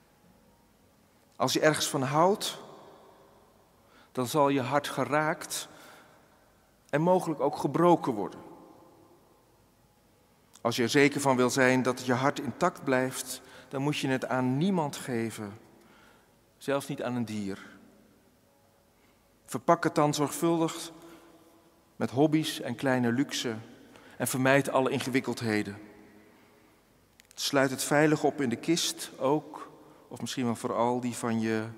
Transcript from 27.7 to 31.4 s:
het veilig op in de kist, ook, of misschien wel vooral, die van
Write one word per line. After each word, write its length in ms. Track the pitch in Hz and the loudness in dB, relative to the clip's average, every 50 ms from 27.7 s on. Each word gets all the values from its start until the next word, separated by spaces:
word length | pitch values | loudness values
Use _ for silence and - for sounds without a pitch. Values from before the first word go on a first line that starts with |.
het 120 | 131 127 - | 0 -2 -2
veilig 420 | - 151 147 156 156 156 151 - | 2 4 4 6 6 4 2 2
op 160 | 143 - - | 0 0 0
in 80 | 143 120 | 0 -2
de 80 | 117 | -2
kist, 540 | - - - 165 175 - - - - - - - - | -2 0 0 0 0 0 -2 -4 -8 -12 -14 -8 -4
ook, 520 | 131 131 147 156 143 - - - - - - - - - - - - - | -2 0 0 0 -2 -6 -14 -16 -16 -18 -20 -20 -20 -20 -20 -20 -20 -18
of 120 | - - | -14 -10
misschien 240 | - 120 - - 127 | -10 -8 -6 -4 -2
wel 100 | 120 113 | -2 -2
vooral, 460 | - - 123 101 98 117 120 123 123 | -2 -4 -4 0 0 2 2 0 0
die 140 | 123 123 113 | -2 -4 -6
van 260 | - - 120 113 113 | -4 -2 -2 0 0